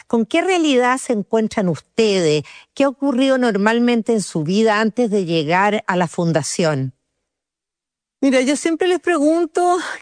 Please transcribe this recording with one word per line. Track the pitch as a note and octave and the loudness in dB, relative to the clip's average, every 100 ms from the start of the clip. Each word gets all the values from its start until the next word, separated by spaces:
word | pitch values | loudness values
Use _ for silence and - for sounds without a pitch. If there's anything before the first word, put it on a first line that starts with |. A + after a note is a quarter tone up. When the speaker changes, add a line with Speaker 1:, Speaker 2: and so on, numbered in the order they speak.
| - | -4
Speaker 1:
¿con | A#3 A3 | -2 0
qué | E4 | 0
realidad | F#4 F4+ D#4 B3 B3 C4 | 0 0 2 2 2 0
se | - | -2
encuentran | G#3+ - A3+ A3 A3+ F3+ | -4 -2 -2 0 -2 -2
ustedes? | D3+ - - A3 F#3+ D#3+ D3+ - - - | -4 -6 -2 0 2 2 0 -4 -16 -10
¿Qué | - | -2
ha | C4+ | -2
ocurrido | - C#4 B3+ C4+ C4 | 0 -2 0 2 2
normalmente | B3 G3 G#3 A#3 A#3+ A#3+ - | 0 0 0 2 2 0 0
en | A3 | -2
su | - E3+ | -2 -4
vida | D3+ G3+ A3 G#3 | -2 0 2 2
antes | A3 A#3+ A#3 | 0 -2 -2
de | G#3 E3 | -2 0
llegar | E3 D3 F3+ G#3 G#3 - | -2 0 0 0 -2 -2
a | F3+ | -2
la | E3+ | -2
fundación? | - E3+ D#3 - - D#3+ C#3 C3 - _ _ _ _ _ _ _ _ _ _ _ _ | -2 0 0 -2 -2 -2 -2 -4 -10 _ _ _ _ _ _ _ _ _ _ _ _
Speaker 2:
Mira, | C4+ B3+ | 0 2
yo | C4 D4 | 0 0
siempre | E4+ D#4+ F#4 | -2 -2 0
les | F4 | 0
pregunto | F4 E4 D4 E4+ E4 F4 F4 F4 - - | 0 2 2 2 0 0 0 0 -4 -10